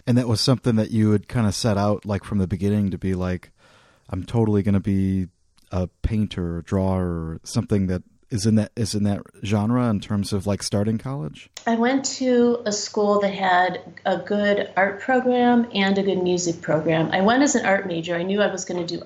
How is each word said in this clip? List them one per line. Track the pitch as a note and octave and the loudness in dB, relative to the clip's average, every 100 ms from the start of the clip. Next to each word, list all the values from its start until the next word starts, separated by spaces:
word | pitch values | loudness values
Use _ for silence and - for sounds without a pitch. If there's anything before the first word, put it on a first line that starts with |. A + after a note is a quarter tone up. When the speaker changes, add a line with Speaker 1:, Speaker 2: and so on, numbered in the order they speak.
| - | 0
Speaker 1:
And | A#2+ | 2
that | A#2+ | 2
was | A2 | 0
something | - B2+ B2+ A2 | 2 2 2 2
that | G#2+ | 2
you | A2+ G#2+ | 2 4
had | G#2 - | 2 0
kinda | B2+ G#2+ | -2 0
set | - A#2+ G2 | 0 0 0
out, | G#2 G#2 G2+ | 0 -2 -4
like, | G2+ | -6
from | - G#2 | -2 -2
the | F2+ | -2
beginning | E2+ G2+ G#2 G2 | 0 0 0 0
to | F2 | -2
be | F#2+ F#2 | -4 -2
like, | F2+ F2+ - _ _ _ _ _ - | -2 -4 -8 _ _ _ _ _ -10
"I'm | F#2+ | -10
totally | F2 A#2 A2 G2+ | -2 0 2 2
gonna | G2 G2 | 2 2
be | G2+ G2 F#2+ F#2+ F2+ _ _ _ _ | 2 2 2 0 -2 _ _ _ _
a | F#2 F2 _ | -4 -4 _
painter | - A2 G2+ - E2+ E2+ | -2 0 -2 -2 -4 -4
or | |
drawer," | - G2 F#2+ F#2 | -2 0 2 0
or | F2+ E2+ D#2+ E2 | -2 -4 -6 -10
something | - A#2+ F2+ G#2 F#2 | -6 -4 0 0 0
that | F2+ - _ - | -2 -8 _ -8
is | A2 A2 | -2 2
in | G#2+ | 2
that, | G#2 - | 2 -2
is | G#2 | -4
in | G#2+ | -2
that | G2+ G2+ - - | -2 -2 -6 -10
genre | G2+ G#2+ G#2+ B2 A#2+ | -2 0 2 0 0
in | G2+ | -2
terms | - G2+ F#2+ | -2 -4 -2
of, | G2+ G2+ | -2 -2
like, | G2 | -4
starting | - G2+ G#2 A2+ | -2 -2 0 -2
college? | B2+ C#3 D3+ - - - A#3 | -6 -10 -10 -14 -20 -8 -2
Speaker 2:
I | A3+ | 0
went | A#3+ C4+ - - | 2 0 -2 -4
to | B3+ B3 A#3+ A#3+ G#3 | 2 4 4 2 -2
a | |
school | G#3 - G#3+ G#3 G3+ | -6 -4 0 2 2
that | G3 | 0
had | F#3+ F#3+ F3+ F#3 F3 - - G3 | 0 2 4 2 -2 -10 -8 -4
a | F#3+ | -4
good | - G#3 G3+ G3+ - - | -2 0 2 0 0 0
art | G3+ G3 | -2 -2
program | - B3+ B3 B3 A#3+ A#3+ A#3 | 0 0 2 2 4 4 2
and | G3+ G3 G3 | 0 2 2
a | |
good | F#3+ F#3 | 0 0
music | F3+ F3 F3 E3 | 0 0 -2 -4
program. | - D#3 E3 D#3+ D#3 | -2 0 2 0 2
I | F#3 | 2
went | G3 B3+ | 4 4
as | C#4+ A#3+ | 4 2
an | - | 2
art | G3 G3 | 0 0
major. | E3 E3 E3+ | -6 -4 -4
I | |
knew | F#3 G3+ | -2 0
I | F#3+ | 0
was | F#3 - | -2 -6
gonna | F3 E3 | -6 -4
do | E3+ | -6